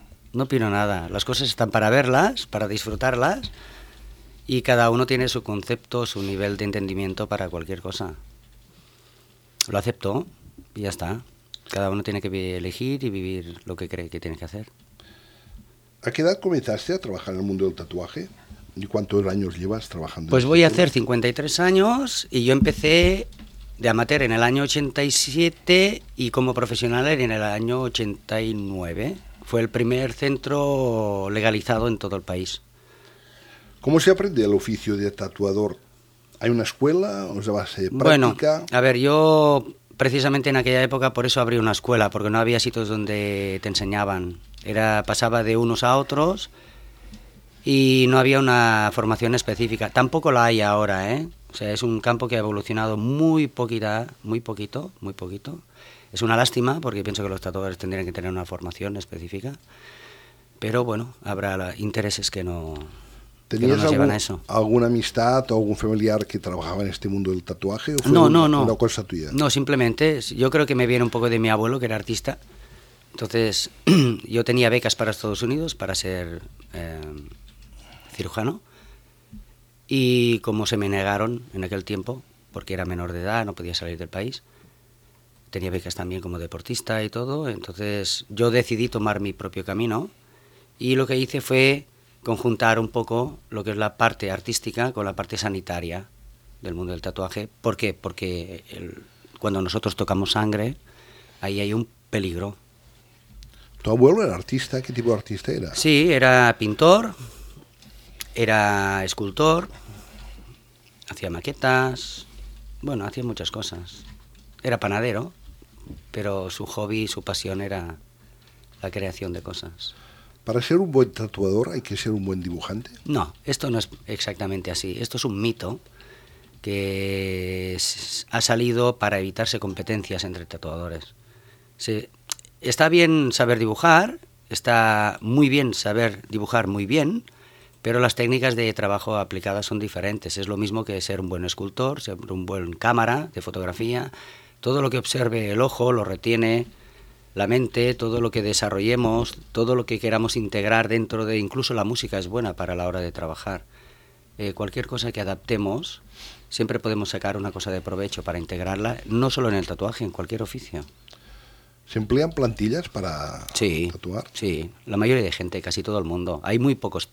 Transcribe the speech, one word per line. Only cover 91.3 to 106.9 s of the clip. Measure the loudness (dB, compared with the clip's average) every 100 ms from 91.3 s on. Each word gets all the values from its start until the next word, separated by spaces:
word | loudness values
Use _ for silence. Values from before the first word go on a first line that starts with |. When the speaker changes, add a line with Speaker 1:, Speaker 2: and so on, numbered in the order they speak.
| -4
Speaker 1:
fue | 2 4 6 4 -4 _ _ _
conjuntar | -4 0 0 2 4 4
un | 2
poco | -2 -2 -2 -4 -8 -12
lo | -8
que | -6
es | -2
la | -2 2
parte | 2 2 -6
artística | -6 -4 -6 -4 -2 -2
con | -2 -4
la | -4
parte | -6 -4
sanitaria | -4 -4 -6 -6 -6 -8 -12 -20 -20 -20 -20 -14
del | -10
mundo | -8 -6
del | -6
tatuaje. | -8 -6 -6 -6 -10 _
¿Por | -2 0
qué? | -2
Porque | -4 -10 -8 -6 -6 -8 -14 -16
el, | -16 -14 -16 -20 _ -20 -6
cuando | -2 -2
nosotros | -2 -2 -2 -2
tocamos | 0 0 0
sangre, | 0 0 0 -2 -6 -16 -20 -20 -20 -20 -10
ahí | -6 -2
hay | -2
un | -2 -4 _ -6
peligro. | -4 -2 -4 -6 -10 _ _ -20 -20 _ _ _ -20 -20 -20 -20 -6
Speaker 2:
¿Tu | 0
abuelo | 8 8 8
era | 2 -2
artista? | -4 -4 -4 -6
¿Qué | -6
tipo | -2 0
de | 0
artista | -2 -8 -4
era? | -4 -4
Speaker 1:
Sí, | 0 4 6 6
era | 6 8 8 6 4
pintor, | 0 6 8